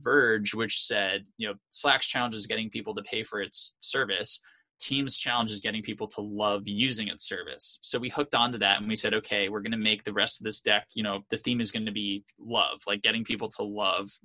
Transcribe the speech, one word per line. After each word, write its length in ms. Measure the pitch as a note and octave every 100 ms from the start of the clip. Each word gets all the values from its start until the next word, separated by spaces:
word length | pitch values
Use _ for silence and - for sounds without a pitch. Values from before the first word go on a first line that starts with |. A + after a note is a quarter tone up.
Verge, 520 | B2+ C#3 A#2+ A2 G2+
which 300 | A2 G#2+ -
said, 400 | - G#2+ G2 G2 G2+ -
you 80 | G#2+
know, 60 | G2+ _
"Slack's 380 | - C#3+ C3 -
challenge 260 | C3 A#2+
is 140 | A2 G#2
getting 200 | A2+ A2
people 260 | A2+ G#2+ G#2
to 60 |
pay 200 | G2+ A2+
for 180 | G#2+ G#2
its 360 | F#2+ - - -
service. 640 | - C3+ G#2 F#2 E2+ - - - _ -
Teams' 360 | - C#3 C3+ -
challenge 360 | - A#2+ A2+
is 80 | G#2
getting 220 | A2 G#2+
people 260 | G#2 G2+ G#2+
to 120 | -
love 420 | G#2 G#2 G#2 G2+ G2+
using 400 | G2+ C3 A2 G2+
its 220 | D#2+ -
service." 500 | F#2 D#2+ C2 - -
So 200 | - B2
we 80 | B2
hooked 260 | - C#3+
onto 240 | A#2+ A#2+ A#2
that 220 | G2+ G2+
and 80 | G#2+
we 80 | G#2+
said, 180 | A2+
"Okay, 340 | G#2+ - G#2 G2
we're 140 | G#2
gonna 140 | A2 A2+
make 260 | G#2+ G#2+
the 100 | -
rest 280 | G2+ G#2+ -
of 40 |
this 160 | A2+ -
deck, 280 | A2+ G#2 -
you 100 | A2+
know, 160 | G#2 G2+ -
the 80 | A#2
theme 220 | B2+ A#2+
is 100 | A2
gonna 220 | A2 A2
be 320 | G#2 G2+ G2+ - -
love, 420 | A2+ A2+ E2+ - G2+
like, 140 | G2+
getting 220 | A2 A2+
people 240 | A2+ A2 A2
to 120 | -
love 480 | G#2 G#2 F#2+ F2+ G2+ -